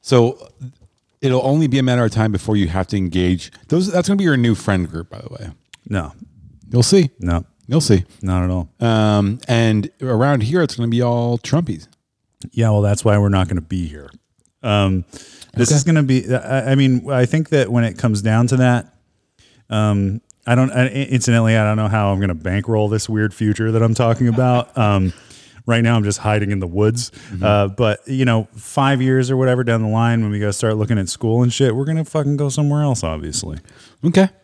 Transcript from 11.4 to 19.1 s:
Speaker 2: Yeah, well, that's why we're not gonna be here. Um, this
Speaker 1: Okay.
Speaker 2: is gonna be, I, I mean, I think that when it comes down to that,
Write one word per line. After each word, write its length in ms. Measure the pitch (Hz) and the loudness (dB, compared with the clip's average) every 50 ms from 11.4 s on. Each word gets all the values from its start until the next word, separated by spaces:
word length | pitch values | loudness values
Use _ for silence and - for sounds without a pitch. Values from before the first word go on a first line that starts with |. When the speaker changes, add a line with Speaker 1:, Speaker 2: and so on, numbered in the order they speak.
| _ - - 156 175 147 104 76 - _ _ _ _ _ _ _ _ _ _ _ - - _ | _ -2 -2 -2 -2 -2 -6 -10 -10 _ _ _ _ _ _ _ _ _ _ _ -20 -12 _
Speaker 2:
Yeah, 180 | - 113 113 | 0 2 2
well, 120 | 107 104 104 | 4 2 2
that's 220 | 101 101 101 - | 2 0 0 2
why 140 | 113 101 104 | 2 2 4
we're 100 | 101 101 | 2 2
not 200 | 98 95 92 82 | 2 2 0 0
gonna 120 | 90 90 | -2 -6
be 260 | 78 - - 92 87 | -6 -6 -6 -6 -6
here. 240 | 80 73 76 71 69 - - _ _ _ _ _ _ _ _ - | -6 -10 -14 -18 -20 -20 -20 _ _ _ _ _ _ _ _ -4
Um, 420 | 120 104 104 101 98 95 92 87 _ - - - - - - - _ _ | 0 2 2 2 2 0 -2 -4 _ -14 -20 -20 -20 -20 -20 -20 _ _
this 140 | - 120 113 | -2 0 2
Speaker 1:
Okay. 60 | 147 | 2
Speaker 2:
is 80 | 147 135 | 0 2
gonna 200 | 170 165 156 147 | 2 2 2 2
be, 280 | 131 131 127 - - 123 | 2 0 0 0 -2 -4
I, 380 | 123 - - 131 135 117 123 135 | -4 -4 -2 -4 -2 0 0 2
I 20 | |
mean, 340 | 135 139 135 131 123 120 131 | 2 4 2 2 0 -2 -2
I 160 | 139 127 127 | 0 0 0
think 220 | 127 - 156 160 - | 2 2 -2 -2 0
that 180 | - 147 127 95 | 0 0 0 2
when 120 | 117 120 117 | 0 0 0
it 140 | 113 95 - | 0 -2 -2
comes 240 | - 123 107 101 98 | -2 -2 0 0 0
down 240 | 113 110 113 120 | 0 2 2 2
to 100 | 120 135 127 | 2 2 2
that, 360 | 127 127 123 120 - - _ _ _ _ | 2 2 2 0 -2 -6 _ _ _ _